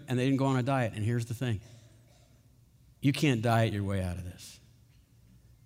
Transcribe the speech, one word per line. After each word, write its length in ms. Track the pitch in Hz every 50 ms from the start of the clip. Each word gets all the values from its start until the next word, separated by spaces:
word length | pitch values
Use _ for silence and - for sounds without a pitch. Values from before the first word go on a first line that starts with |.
| -
and 120 | - 131 127
they 60 | 123
didn't 140 | 135 139 123
go 80 | 135
on 100 | 135 131
a 60 | 127 120
diet. 300 | 127 139 131 123 107 -
And 100 | 107 104
here's 220 | 110 120 120 113
the 80 | - 117
thing. 260 | - 131 120 110 92 - - - - - - - - - - - - - _ - - _ - - - - _ _ - - - - _
You 120 | - 139 139
can't 300 | - - 151 131 117 110
diet 300 | 120 113 113 117 113 107
your 120 | 101 101
way 180 | 98 101 98 92
out 140 | 90 87
of 80 | 87 87
this. 340 | 90 90 - - - - - - - - - - _ _ - - _ - - - - - - _ - - _ -